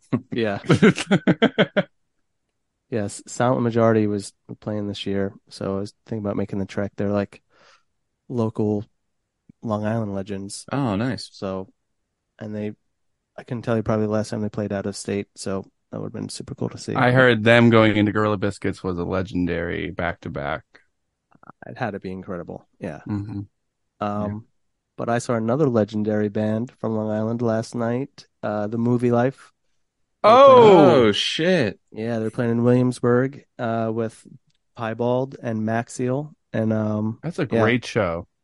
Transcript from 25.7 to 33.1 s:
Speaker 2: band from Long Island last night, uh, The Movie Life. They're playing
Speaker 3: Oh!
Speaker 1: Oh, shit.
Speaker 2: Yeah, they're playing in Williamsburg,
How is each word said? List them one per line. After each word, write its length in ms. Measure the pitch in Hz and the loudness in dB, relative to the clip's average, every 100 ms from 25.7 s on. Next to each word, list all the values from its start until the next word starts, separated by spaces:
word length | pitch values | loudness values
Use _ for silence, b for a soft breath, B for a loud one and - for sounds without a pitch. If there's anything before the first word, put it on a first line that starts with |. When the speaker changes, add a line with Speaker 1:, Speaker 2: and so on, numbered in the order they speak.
| 120 104 107 107 107 104 | 2 0 -2 -2 -2 -2
Speaker 2:
band 420 | 107 107 110 123 _ | -2 -2 -2 -6 _
from 160 | 113 110 | -6 -4
Long 160 | 107 | -4
Island 320 | 107 110 117 | -4 -4 -2
last 320 | 120 110 113 123 | -2 -2 -4 -4
night, 500 | 117 123 139 _ - _ | -4 -4 -6 _ -20 _
uh, 240 | 110 107 104 | -6 -4 -4
The 140 | 117 | -2
Movie 320 | 117 123 123 | 0 2 2
Life. 420 | 117 127 - - _ _ _ _ _ _ _ | 2 2 -2 -16 _ _ _ _ _ _ _
They're 100 | 208 | 6
playing 280 | 247 277 254 | 10 10 10
Speaker 3:
Oh! 360 | 220 180 143 135 110 | 10 10 10 8 6
Speaker 1:
Oh, 40 | |
shit. 640 | 101 - - 165 180 107 - _ | 2 -2 -2 0 2 0 -4 _
Speaker 2:
Yeah, 260 | 107 113 113 | -10 -6 -4
they're 100 | 110 | -4
playing 220 | - 117 | -2 -2
in 120 | 117 120 | 2 4
Williamsburg, 800 | 123 127 123 123 | 4 2 0 2